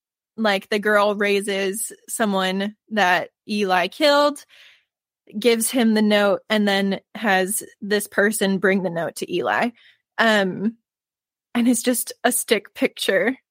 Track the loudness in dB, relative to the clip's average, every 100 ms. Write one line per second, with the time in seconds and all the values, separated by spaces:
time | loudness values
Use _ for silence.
0 | _ _ _ -4 -2 -2 -2 -2 2 2
1 | 2 0 0 0 0 -2 -4 -4 -10 -14
2 | -12 -4 -2 0 0 -2 -4 -8 _ 0
3 | 2 2 0 _ -8 -2 0 0 0 0
4 | 2 4 2 -2 -12 -20 -20 _ _ _
5 | _ _ _ -2 2 2 0 2 2 4
6 | 4 4 2 0 0 0 2 0 0 -4
7 | -8 -6 0 2 0 -4 -10 _ -4 -4
8 | -2 0 0 2 0 0 0 0 -2 -4
9 | -6 -8 -6 -4 -2 -2 -2 -6 _ _
10 | _ -2 2 2 0 -2 -6 -6 _ _
11 | _ _ _ _ _ 0 2 2 0 -2
12 | -4 -4 -2 -2 0 -2 -2 -4 -4 -2
13 | -2 0 0 -4 _